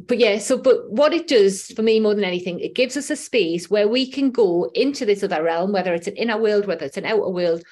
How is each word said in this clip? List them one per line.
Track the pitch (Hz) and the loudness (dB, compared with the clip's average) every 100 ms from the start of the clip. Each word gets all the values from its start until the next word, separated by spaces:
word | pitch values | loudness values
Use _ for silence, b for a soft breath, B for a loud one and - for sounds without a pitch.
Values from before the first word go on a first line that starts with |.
| - | -2
but | 233 | 2
yeah, | 226 208 | 4 2
so, | - 262 | 0 0
but | 262 233 - | 4 2 0
what | 214 302 | 2 2
it | 339 330 | 2 2
does | 254 196 196 - | 4 4 2 -6
for | - | -2
me | 220 220 | 2 2
more | 214 | 2
than | 208 | 2
anything, | 185 180 180 175 | 0 -2 -6 -6
it | - - | -4 -2
gives | 247 285 | -2 -2
us | 277 | -6
a | 302 | -6
space | - 240 170 170 - | -2 0 0 -2 -2
where | 208 208 | 0 2
we | 247 262 | 0 -2
can | 277 277 | -2 -2
go | 240 196 170 - - | 2 2 2 -2 0
into | 262 285 | -2 0
this | 214 202 | 0 0
other | 202 165 | 0 -2
realm, | 165 165 190 | 0 0 0
whether | 202 180 | -2 -2
it's | 170 185 | -2 -4
an | |
inner | - 233 220 | -4 -4 0
world, | 220 208 202 | 0 0 0
whether | 165 139 | -4 -6
it's | - | -8
an | |
outer | 170 214 190 | -4 -2 -2
world, | 180 175 165 - | -2 -2 -2 -6